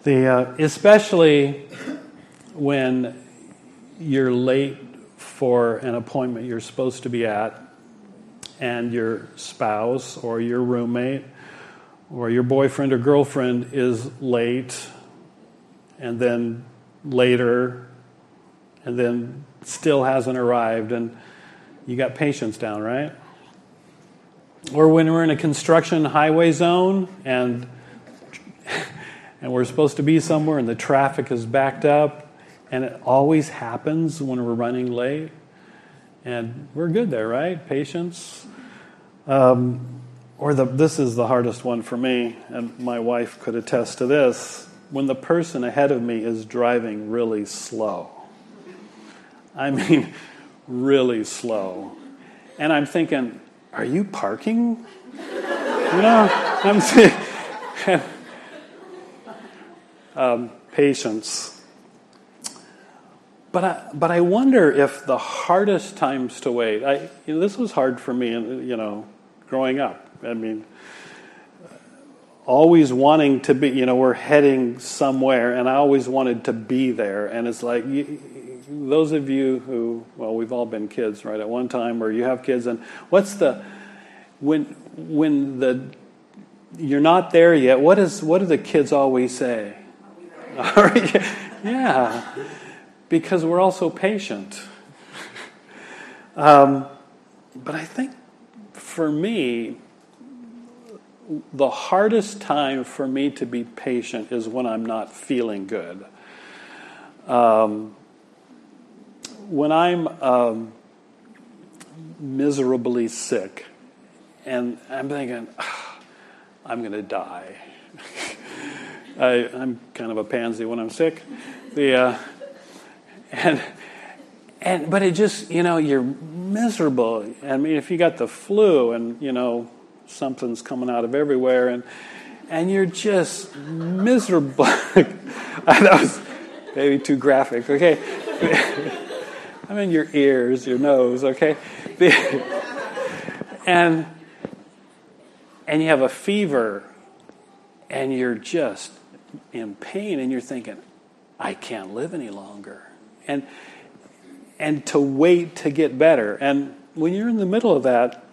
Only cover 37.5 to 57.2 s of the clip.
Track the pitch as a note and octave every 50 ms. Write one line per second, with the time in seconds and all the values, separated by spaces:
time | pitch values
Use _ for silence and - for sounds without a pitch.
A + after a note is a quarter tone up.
37.5 | F#3 D#3+ - - C#3 C#3 D3 C#3 - E3+ F3 F3 E3+ - - - - - - -
38.5 | - - - - - - - - - - - - _ _ _ D3 C3+ C3+ C3 B2+
39.5 | B2+ B2 B2 B2 A#2+ B2 - - - - - - - - - - - - C#3 D3
40.5 | D3 C3 C3 A#2+ B2+ C3+ D#3+ D#3 D#3+ - C#3 B2 A2+ A#2+ A#2+ A2 B2+ B2 A#2+ A#2+
41.5 | A2 - - B2 A#2+ A#2 A2+ - B2+ A#2+ B2+ C3 B2+ B2 A#2+ A#2 A#2 - - -
42.5 | B2+ A#2+ A#2+ A2+ A#2 - B2 B2 A#2+ A#2+ A2+ A#2+ A#2+ A#2+ A#2+ G#2+ - - - B2
43.5 | A2+ A#2 A2 - - B2 A2+ - - - B2+ B2 C#3+ D3 C#3 B2 A2+ - - -
44.5 | - - - - - - - - D3 C3+ C#3 C3+ C3 C3 - - E3+ E3+ D#3+ E3
45.5 | - C3+ B2 A#2+ A#2+ C#3+ C#3+ C#3 C#3 B2 A#2+ A#2+ A#2 A2+ G#2+ A#2 A2+ A2 A2 A2
46.5 | - A#2+ A#2+ A#2+ B2 A#2+ A#2 A#2 G#2+ G#2+ G#2+ G#2 A2 A#2+ A#2 A2+ A2 G#2+ G#2 -
47.5 | - - - - A#2+ A2 A2 G#2 F#2 F2 E2 - - - - - - - - -
48.5 | - - - - - - - - - - - - - - - - - - _ -
49.5 | _ - C3+ C#3 C#3 C3 F#2+ - E3+ C#3 - - - - - - - - - -
50.5 | - _ _ - B2 B2 B2+ C3+ C#3 C3+ B2+ B2 A#2+ A2+ G#2+ - - - - A#2+
51.5 | A2+ G#2 F#2+ F#2+ F2+ F#2 F#2+ - - - - - - - - - - - - -
52.5 | - - D3+ D#3 D#3+ D3 D3 C#3 - F3 D#3+ - D3+ C3+ B2+ A#2+ - - - -
53.5 | _ _ _ _ - - - A#2+ C#3 F#3 G#3 G3+ - - - G2 G#2 - - G#3+
54.5 | A3+ A#3 A#3+ A#3 A3+ A3+ - - - - - - - - - - - - - -
55.5 | - - - - - - - - - F3+ G3+ A3+ A#3 A3 G#3+ G3 - - - -
56.5 | - - - G3 G#3 G#3 - - - - A3 F#3 - -